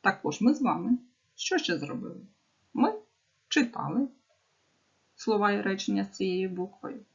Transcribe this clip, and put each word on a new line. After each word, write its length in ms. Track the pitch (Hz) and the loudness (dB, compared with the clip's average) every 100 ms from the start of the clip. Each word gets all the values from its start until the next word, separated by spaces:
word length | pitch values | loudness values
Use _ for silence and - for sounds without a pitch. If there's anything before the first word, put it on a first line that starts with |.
Також 400 | 196 190 - 147 | 0 0 -4 2
ми 140 | 226 | 4
з 80 | 302 | 4
вами 360 | 247 165 180 247 - _ _ | 2 0 0 0 -2 _ _
що 240 | - - 359 | -10 -2 0
ще 200 | - 160 | 0 -2
зробили? 480 | 143 - - 185 - _ _ _ _ | -4 -8 -10 -12 -20 _ _ _ _
Ми 200 | - 294 427 - _ _ _ _ | 0 0 0 -12 _ _ _ _
читали 600 | 302 240 - 143 185 277 - _ _ _ _ _ _ _ _ _ | 0 0 -2 -4 -2 -2 -6 _ _ _ _ _ _ _ _ _
слова 380 | _ - 208 202 | _ 0 2 4
і 100 | 202 | 2
речення 420 | 202 190 - 202 | 0 -2 0 -2
з 120 | 196 - | -2 -2
цією 340 | 190 180 190 | -2 0 -2
буквою. 540 | 180 185 - 247 247 - | -4 -8 -8 -12 -12 -16